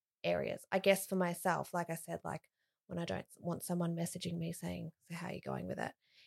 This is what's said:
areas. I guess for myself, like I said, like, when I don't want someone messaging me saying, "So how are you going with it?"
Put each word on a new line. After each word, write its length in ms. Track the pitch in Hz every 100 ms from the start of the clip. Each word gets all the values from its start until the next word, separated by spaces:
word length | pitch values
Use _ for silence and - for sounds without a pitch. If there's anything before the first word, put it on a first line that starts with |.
| _ _
areas. 380 | - - - - -
I 60 | 190
guess 280 | 190 190 -
for 100 | 190
myself, 580 | 175 175 190 165 135
like 160 | 175 170
I 40 | 165
said, 240 | - 170
like, 240 | - - _ _ _ _ -
when 120 | 180
I 60 |
don't 220 | 170 180 - -
want 240 | 175 170
someone 340 | - 175 170 165
messaging 420 | 175 175 175 170
me 140 | 165
saying, 400 | 170 175 175 165 - -
"So 80 | 170
how 120 | 175
are 40 |
you 80 | -
going 260 | - - 180
with 120 | -
it?" 160 | - - _ -